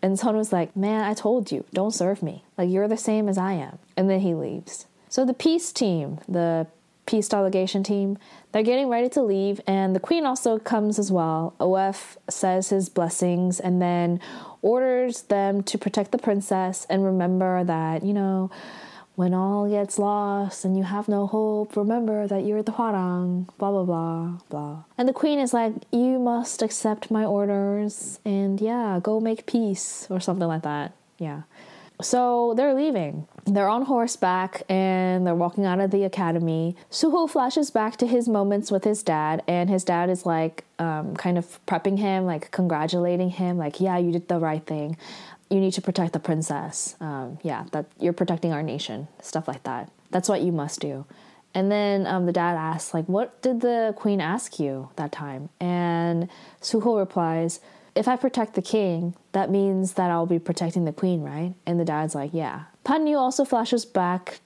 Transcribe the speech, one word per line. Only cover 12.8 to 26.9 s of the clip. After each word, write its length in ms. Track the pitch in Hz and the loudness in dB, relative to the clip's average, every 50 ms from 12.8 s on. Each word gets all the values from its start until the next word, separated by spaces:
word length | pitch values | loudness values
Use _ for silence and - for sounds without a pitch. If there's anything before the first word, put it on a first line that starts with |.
| 190 180 | 2 0
blessings 720 | - - 170 170 170 - 190 180 175 175 180 180 180 - | 0 0 0 0 0 0 2 2 4 4 2 2 0 0
and 220 | - 185 180 180 | 0 2 2 4
then 380 | 180 180 175 175 175 170 175 175 - - - - - - - - | 4 4 2 2 2 2 0 -2 -4 -8 -16 -16 -16 -18 -16 -2
orders 640 | - 190 226 254 262 262 254 247 254 247 233 - - | 2 2 4 4 4 2 2 2 2 0 -2 -6 -2
them 380 | _ 208 202 196 196 196 202 196 | _ 2 2 4 2 2 2 0
to 140 | - - 202 | -2 -4 -2
protect 340 | - 202 - - 202 196 | -4 0 0 0 0 0
the 60 | - 247 | -2 -2
princess 720 | - - 208 202 196 - 202 190 185 185 185 - - - | 2 2 0 0 0 0 0 0 0 0 -2 -6 -4 -2
and 160 | - 190 196 | 0 2 2
remember 580 | 190 190 185 180 180 185 185 185 185 185 180 180 | 2 2 2 2 2 2 2 2 2 2 2 0
that, 400 | 175 165 160 160 160 160 165 165 | 0 0 0 0 0 -2 -2 0
you 100 | 196 208 | 0 0
know, 360 | 202 196 190 190 190 185 185 - - - - - - - - - - - _ _ | 0 0 0 0 0 -2 -2 -6 -12 -18 -18 -18 -18 -18 -20 -20 -20 -20 _ _
when 180 | - 180 180 180 | 0 0 2 2
all 360 | 185 185 196 202 202 208 202 | 2 2 0 0 0 0 0
gets 300 | 208 208 202 202 - - | 0 0 0 0 0 0
lost 640 | 202 202 208 208 208 202 202 202 202 196 - - - | 0 2 2 0 0 0 -2 -2 -2 -4 -6 -4 -2
and 120 | 185 185 190 | 0 0 0
you 60 | 190 | 0
have 240 | 180 196 202 214 - | 0 -2 -4 -2 0
no 200 | 208 202 202 196 | 0 0 0 0
hope, 480 | 202 214 220 214 214 214 208 208 - | 0 0 0 0 0 -2 -2 -2 -2
remember 500 | 214 208 208 226 240 233 220 214 214 208 | -2 0 0 0 0 0 0 0 0 0
that 200 | 202 202 196 - | -2 -2 -2 0
you're 180 | 202 208 214 214 | 0 0 0 -2
the 80 | 220 | -2
Hwarang, 760 | 220 - 240 226 208 190 185 180 180 180 180 180 180 180 185 180 - _ | -2 -2 0 0 0 0 0 0 0 0 0 0 0 -2 -4 -6 -6 _
blah, 120 | - 196 | -2 0
blah, 140 | 202 196 185 | 0 0 0
blah, 480 | 180 175 165 165 165 165 165 165 170 175 175 - _ | 0 0 0 -2 -2 -4 -4 -4 -6 -8 -10 -12 _
blah. 340 | - 147 147 147 147 156 160 _ _ - | -10 -8 -8 -8 -10 -12 -16 _ _ 0
And 100 | 247 254 | 2 2
the 60 | 262 | 2
queen 240 | - - 302 294 285 | 2 2 2 2 2
is 160 | 269 247 - | 2 2 2
like, 200 | 240 226 226 220 - - _ | 2 2 2 -2 -4 -8 _
"You 260 | - 240 247 254 262 262 | 0 2 2 4 2 2
must 460 | 247 240 233 233 240 240 - - 226 | 2 2 0 0 -2 -4 -2 -2 -2
accept 480 | 220 220 - - 226 | -2 -2 0 0 0